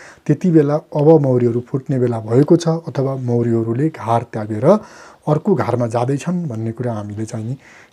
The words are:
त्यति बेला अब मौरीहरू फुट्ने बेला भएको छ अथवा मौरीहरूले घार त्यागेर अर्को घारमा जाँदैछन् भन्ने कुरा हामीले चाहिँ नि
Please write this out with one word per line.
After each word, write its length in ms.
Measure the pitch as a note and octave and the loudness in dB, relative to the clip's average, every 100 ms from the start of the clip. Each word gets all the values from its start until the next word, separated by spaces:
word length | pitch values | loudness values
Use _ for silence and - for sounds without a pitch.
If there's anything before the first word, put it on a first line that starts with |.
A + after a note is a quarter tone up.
| - - - | -20 -14 -4
त्यति 260 | D3 F#3 | 0 4
बेला 240 | D#3+ C#3+ D3+ | 4 4 0
अब 460 | - D#3 D3 D#3+ | -4 0 6 6
मौरीहरू 420 | C#3 B2 A#2+ A#2 A#2+ | 6 2 2 -2 -4
फुट्ने 320 | C#3 - C3+ | -8 -2 0
बेला 200 | A#2+ A#2 | 0 -2
भएको 360 | G#2+ A#2+ D3 E3 | 0 2 4 4
छ 120 | E3 | 2
अथवा 480 | E3 E3 B2+ C3 C3+ | -4 -4 -4 -4 -4
मौरीहरूले 760 | B2 A#2+ A#2 A2+ A2+ A#2 D#3 | -2 0 2 0 0 -2 -2
घार 360 | - A2+ B2 C3+ | -4 -2 -2 -2
त्यागेर 320 | A#2 G#2+ G#2+ C3+ G#3 - - - - - | -10 -6 -2 4 2 2 -20 -20 -12 -2
अर्को 280 | D3+ G#3 E3 | -2 0 0
घारमा 320 | G#2+ B2 A#2+ | 0 -2 -2
जाँदैछन् 580 | A#2 B2 C#3+ - F3+ E3 | -2 -2 -2 -4 -4 -4
भन्ने 260 | A2 A2+ | -6 -6
कुरा 220 | A2 B2 | -6 -6
हामीले 320 | G#2+ G#2 G#2 A2 | -6 -8 -8 -8
चाहिँ 200 | A2+ A2 | -8 -8
नि 120 | C#3+ - - - | -10 -12 -20 -20